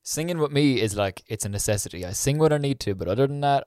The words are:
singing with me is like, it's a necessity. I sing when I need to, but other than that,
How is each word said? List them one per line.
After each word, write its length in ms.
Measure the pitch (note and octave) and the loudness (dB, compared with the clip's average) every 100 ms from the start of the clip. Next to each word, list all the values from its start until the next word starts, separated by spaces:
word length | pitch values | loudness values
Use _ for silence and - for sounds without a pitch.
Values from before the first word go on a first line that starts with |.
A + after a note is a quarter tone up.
singing 340 | - D3 E3 E3+ | -8 -6 -4 -2
with 140 | D3 | 0
me 300 | C#3+ D3 B2+ | 4 4 4
is 140 | A2 G#2 | 2 2
like, 280 | G2 - - | -2 -2 -8
it's 180 | A2 G#2 | -6 -4
a 40 | |
necessity. 560 | G2+ - G#2 - F2 F2+ | -2 0 0 -2 -8 -6
I 60 | |
sing 260 | G2 C3+ D3 | -2 0 4
when 140 | D#3 | 4
I 40 | D3+ | 4
need 220 | C#3 C3+ | 0 -2
to, 120 | - | -4
but 140 | F#2+ E2+ | -2 -2
other 180 | G#2+ C#3 | 0 0
than 140 | C#3+ | 0
that, 220 | C#3+ C#3 | 0 0